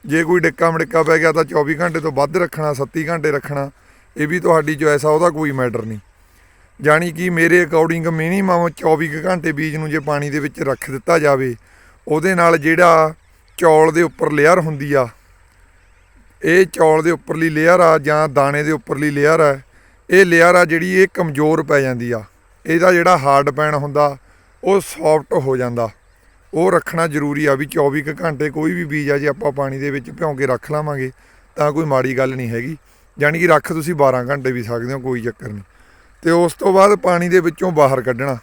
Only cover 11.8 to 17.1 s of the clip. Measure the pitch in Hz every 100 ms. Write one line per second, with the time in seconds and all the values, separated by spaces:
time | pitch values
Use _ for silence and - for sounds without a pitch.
11.8 | _ _ - 151 175 185 170 165 147 165
12.8 | 175 165 156 160 _ _ _ - 170 156
13.8 | 160 156 165 - 160 147 147 185 160 147
14.8 | 143 139 120 - _ _ _ _ _ _
15.8 | _ _ _ _ _ _ 160 175 190 -
16.8 | 160 156 160